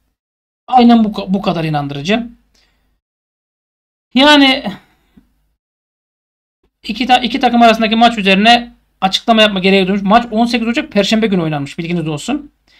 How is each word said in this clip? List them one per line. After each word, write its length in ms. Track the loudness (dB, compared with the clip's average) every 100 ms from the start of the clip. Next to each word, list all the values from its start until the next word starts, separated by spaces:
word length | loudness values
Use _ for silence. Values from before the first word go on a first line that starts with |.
| _ _ _ _ _ _ 0
Aynen 380 | 4 6 4
bu, 220 | 2 -4 -4
bu 140 | -4
kadar 220 | -4 -4
inandırıcı. 640 | -4 -4 -6 -8 -4 -4 -6 -16 _ _ _ _ _ _ _ _ _ _ _ _ _ _ _ _ _
Yani 500 | 2 4 4 4 0 -6 -12 _ _ _ _ _ _ _ _ _ _ _ _ _ _ _ _ _ _ _ _ -12
İki 180 | -6 0
ta-, 120 | 0
iki 220 | 0 -2
takım 220 | 0 4
arasındaki 340 | 4 4 -2 2
maç 220 | 2 2
üzerine 540 | 0 2 4 2 -2 _ _ _
açıklama 420 | -4 -2 0 2
yapma 180 | 2 0
gereği 260 | 0 2 0
duymuş. 160 | -2
Maç 240 | 0 0 0
on 160 | -2 -2
sekiz 220 | -2 -2
Ocak 240 | -4 -4
Perşembe 340 | -2 0 0 0
günü 160 | -2
oynanmış. 360 | -2 -6 -8 -10
Bilginiz 300 | -6 -6 -6
olsun. 440 | -8 -6 -8 -10 _ _ _